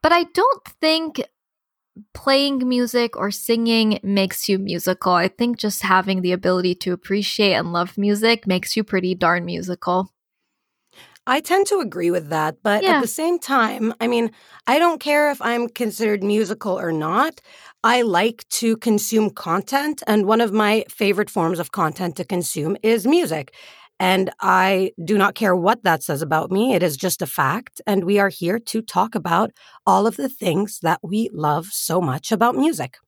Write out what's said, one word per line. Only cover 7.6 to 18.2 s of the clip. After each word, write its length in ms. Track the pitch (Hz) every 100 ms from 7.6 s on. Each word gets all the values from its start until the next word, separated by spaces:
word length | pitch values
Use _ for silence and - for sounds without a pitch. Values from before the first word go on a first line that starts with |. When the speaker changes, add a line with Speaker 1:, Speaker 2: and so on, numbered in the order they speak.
| 170
Speaker 1:
love 260 | 170 175 -
music 480 | 202 202 220 233 202
makes 300 | 185 - -
you 80 |
pretty 320 | 214 190 185 185
darn 280 | 170 175
musical. 680 | 175 175 180 175 - 180 190 _ _ _ _ _ _ _ _ _ - _ -
Speaker 2:
I 140 | 262
tend 260 | - 370 392
to 140 | 403
agree 320 | 247 180 170
with 160 | 175 147
that, 300 | 160 156 160
but 220 | 214 208
Speaker 1:
Yeah. 140 | 381 320
Speaker 2:
at 40 |
the 60 | 240
same 320 | - 320 349
time, 520 | - 269 220 - 220 -
I 60 | 233
mean, 240 | 240 233 - - - -
I 100 | 277
don't 220 | 349 311
care 300 | 285 294 294
if 100 | 277
I'm 260 | - 240 233
considered 540 | - 240 208 220 208
musical 560 | 196 208 202 220 208 185
or 140 | 175
not. 480 | 160 156 190 302 - _ - - _
I 180 | 226 247
like 460 | 233 175